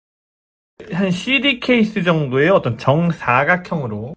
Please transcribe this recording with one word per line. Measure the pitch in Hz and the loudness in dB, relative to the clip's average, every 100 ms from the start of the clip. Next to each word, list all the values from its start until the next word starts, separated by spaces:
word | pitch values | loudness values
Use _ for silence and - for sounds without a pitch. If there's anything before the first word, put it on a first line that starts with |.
| _ _ _ _ _ _ _ - - | _ _ _ _ _ _ _ -20 -10
한 | 175 196 | -2 -2
씨디 | 180 - 269 277 254 | -2 -2 0 0 -2
케이스 | - 247 214 208 | 0 2 2 0
정도의 | 175 160 143 131 156 | 0 0 0 2 4
어떤 | 190 131 113 | 4 2 -2
정사각형으로 | - 147 170 160 - 123 147 180 180 170 123 104 120 | 0 2 2 -2 0 2 2 0 -2 -6 -6 -8 -10